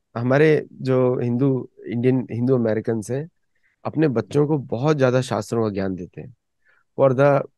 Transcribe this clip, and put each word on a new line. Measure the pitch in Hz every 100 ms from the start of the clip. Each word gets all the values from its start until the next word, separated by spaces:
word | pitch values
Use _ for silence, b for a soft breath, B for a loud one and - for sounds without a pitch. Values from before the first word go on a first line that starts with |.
| _ -
हमारे | 123 135 156 151 -
जो | - 131 127 127 127
हिंदू, | 120 120 139 131 - _ 62
इंडियन | 113 123 131 110
हिंदू | 110 123 131
अमेरिकन्स | 113 107 107 113 104
हैं, | 127 160 _ _ _ _ _ 117
अपने | 143 156
बच्चों | 117 104 143 147
को | 151
बहुत | - 113 143 151
ज्यादा | 131 123
शास्त्रों | 127 104 107 117
का | 110
ज्ञान | 98 98 90
देते | 87 -
हैं | - - _ _ _ _ _ -
for | 135 127
the | 143 139 -